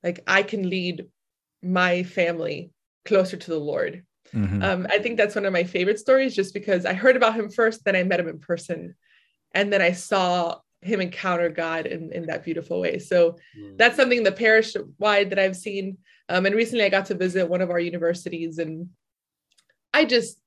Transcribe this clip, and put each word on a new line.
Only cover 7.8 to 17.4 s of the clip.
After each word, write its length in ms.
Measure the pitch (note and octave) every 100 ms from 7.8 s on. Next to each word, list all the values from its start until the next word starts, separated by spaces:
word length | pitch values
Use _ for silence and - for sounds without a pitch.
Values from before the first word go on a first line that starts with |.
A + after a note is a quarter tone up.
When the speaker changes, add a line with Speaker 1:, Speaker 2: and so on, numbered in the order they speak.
Speaker 1:
then 120 | - F#3+
I 60 |
met 180 | F#3 F3+
him 80 | E3
in 100 | D#3+
person, 560 | - E3+ - E3 E3+ F3+ _ _ _ _ _
and 200 | F#3 G3+
then 100 | G3
I 100 | F3+
saw 680 | F3+ - G3 F3+ F3+ E3+ - _ _
him 180 | F3+ G#3
encounter 480 | F3+ F3+ F#3+ F3 E3+
God 380 | E3 E3 E3 D#3+
in, 260 | E3+ E3
in 140 | E3+ D#3+
that 180 | D#3+
beautiful 360 | - E3 E3+ F3+
way. 180 | F3+ F3+
So 380 | - F3+ E3+ F3 _ -
Speaker 3:
Mm. 200 | G3+ -
Speaker 1:
that's 180 | A#3 B3
something 260 | B3+ A#3+
the 100 | G#3
parish 440 | F#3+ A3+ A3 A3 G3 - -
wide 320 | G#3 G3+ G3
that 80 | G3
I've 180 | F#3+ F#3
seen. 420 | - G3 G3 F#3+ _ _ _
Um, 160 | F#3 F#3+
and 80 |
recently 300 | G#3 A3+ A#3
I 60 | G3+
got 160 | F#3+ F#3+
to 80 |
visit 340 | F3+ F#3 F3+